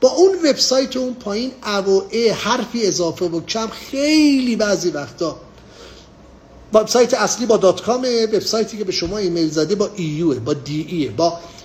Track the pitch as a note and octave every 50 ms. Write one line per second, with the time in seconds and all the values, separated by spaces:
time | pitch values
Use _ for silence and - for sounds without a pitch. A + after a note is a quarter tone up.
0 | - C4 - E4 F4+ G4 F#4+ F4 E4 D4 C4 - - - B3+ C4+ C#4 - - B3+
1 | B3+ B3+ A#3+ B3+ - G#3 G3+ A3 B3 C4 B3+ - - G#3+ G#3 G3+ F#3+ G3 G3 F#3+
2 | F#3+ - - A3+ A#3 A3 F#3 - - G3+ A#3+ B3+ G#3+ - - A#3+ A3 F#3 - F3
3 | F3 E3 D#3 - F#3 F3 E3 E3 E3 - - A3+ A3+ A3 - - - - - C4+
4 | C#4+ D4+ D#4 D#4 D4+ D4 C#4 C4 B3+ A#3+ A3+ G3+ G#3+ G#3 G3 E3 D#3+ F3+ D3+ D3
5 | C#3 - - - F3 D#3 C#3 - - - - - - - - - - - - -
6 | - - - - - - - - - - - - - - - G#3+ G#3+ - - A#3+
7 | A#3+ A#3 B3+ A3 G#3+ F#3 - - B3 A3 A3+ F#3+ F3 F#3 E3+ - - G3+ A#3+ B3+
8 | B3+ B3+ A#3+ A3+ A3 G#3+ A3 F#3+ - - - A3+ A3 - - G#3 G#3+ F#3 F3+ -
9 | E3+ E3+ G3 G#3+ G3+ F3 E3+ E3+ E3 D#3 D3+ D#3+ D#3 D#3 G#3 G3 G3+ - - F#3
10 | F3 D#3 D3+ D3+ F3 D#3+ C3 A#2+ A2+ D3 D3 C#3 B2 C#3 D3 D3+ D#3 D#3+ F3+ E3+
11 | C#3 A2+ G#2 - E3 E3+ E3+ - - - - - -